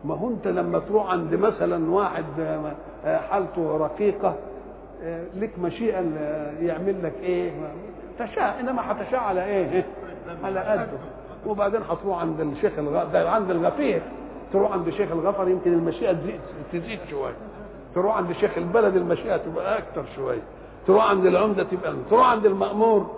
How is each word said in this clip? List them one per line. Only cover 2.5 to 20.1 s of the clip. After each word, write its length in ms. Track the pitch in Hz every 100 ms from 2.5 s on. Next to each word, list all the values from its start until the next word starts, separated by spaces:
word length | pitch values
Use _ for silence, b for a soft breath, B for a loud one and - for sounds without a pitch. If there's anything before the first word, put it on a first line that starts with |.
| 156 151 143 - -
آه، 120 | 147 160
حالته 600 | - 196 185 180 160 156
رقيقة، 580 | 202 - 208 - 185 160 - - - - - -
آه، 220 | 165 170 170 190
لك 220 | 220 -
مشيئة 420 | 170 - 233 185
ل-، 540 | 170 151 151 151 147 139
يعمل 420 | 170 160 190 185
لك 100 | 165 -
إيه؟ 280 | 180 180 175 143 151 170 208 - - -
تشاء، 420 | 220 - 240 208
إنما 320 | 247 254 208
هتشاء 280 | 208 202 254
على 240 | 220 185
إيه؟ 420 | 196 196 160 175 - - - - - 165
على 160 | 190 190
قده. 260 | 202 214 226 139 - - - - -
وبعدين 340 | 202 202 220 -
هتروح 320 | 165 196 175
عند 200 | 165 160
الشيخ 320 | 156 139 208 -
الغ-، 340 | 147 165 160
ده 180 | 175 165
عند 200 | 220 185
الغفير، 520 | 170 170 - 277 170 - - - - -
تروح 200 | 196 208
عند 140 | 190 165
الشيخ 260 | - 185
الغفر 360 | 165 175 202 180
يمكن 240 | 180 175
المشيئة 400 | 170 165 160 226
تزيد، 280 | 170 175 - - - 147
تزيد 260 | 175 165 208 -
شوية. 240 | 143 131 113 - - - - -
تروح 220 | 180 196 220
عند 160 | 180
شيخ 260 | 170 202 165
البلد 380 | 175 220 208 190
المشيئة 400 | 175 170 220 170
تبقى 420 | - 165 185 214
أكتر 260 | - 156 131